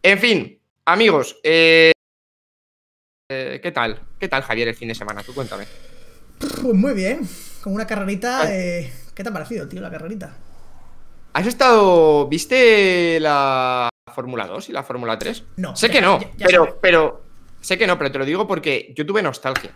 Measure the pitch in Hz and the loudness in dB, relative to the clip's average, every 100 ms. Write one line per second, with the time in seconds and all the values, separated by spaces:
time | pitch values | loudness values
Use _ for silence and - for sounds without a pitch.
0 | 185 196 233 190 - _ _ _ - 185 | 4 4 2 0 -2 _ _ _ 0 4
1 | 226 156 120 - 151 165 165 165 160 - | 4 2 -2 -4 0 4 6 8 6 4
2 | _ _ _ _ _ _ _ _ _ _ | _ _ _ _ _ _ _ _ _ _
3 | _ _ _ 131 127 131 175 143 117 - | _ _ _ -8 -8 -8 -6 -2 -2 -4
4 | - - 190 135 135 113 117 113 117 113 | -12 -10 -4 -4 -2 -2 -2 -4 -10 -8
5 | 104 101 104 131 120 98 104 - - - | -8 -10 -12 -10 -10 -10 -14 -16 -18 -18
6 | - - - - 277 - 254 196 269 208 | -20 -20 -20 -12 -10 -4 0 2 2 0
7 | 190 294 208 - - - 208 202 220 202 | -2 -4 -8 -12 -16 -12 -8 -6 -6 -6
8 | 196 196 240 247 - 190 180 175 131 - | -4 -4 -4 -2 -2 -2 -4 -6 -8 -12
9 | - - 214 185 151 226 143 185 190 160 | -14 -12 -10 -8 -8 -10 -10 -12 -12 -12
10 | 160 208 165 127 - - - - - - | -12 -12 -14 -16 -18 -16 -18 -18 -18 -16
11 | - - - - 208 240 262 226 196 175 | -18 -18 -6 -4 -2 2 6 8 8 6
12 | 156 147 135 160 - 254 240 214 190 180 | 6 6 2 -2 0 6 6 6 4 2
13 | 170 165 156 143 139 131 127 127 120 _ | 2 2 2 2 2 2 0 0 -4 _
14 | - - 123 123 95 101 - 135 127 123 | -14 -12 -8 -8 -8 -10 -8 -10 -8 -8
15 | 120 110 - - - - 170 - 226 277 | -6 -4 -6 -8 -14 -10 -8 -2 2 4
16 | 185 185 - - 185 180 156 - 185 170 | 4 2 -2 0 4 4 4 2 2 4
17 | 151 - - - - - - 185 208 175 | 2 -4 -20 -20 -20 -18 -6 -2 0 0
18 | 143 139 135 175 220 185 147 131 - 120 | -2 -2 -4 -2 -2 -4 -2 -4 -6 -8
19 | 151 208 170 127 131 127 - | -4 -2 -2 -4 -8 -8 -10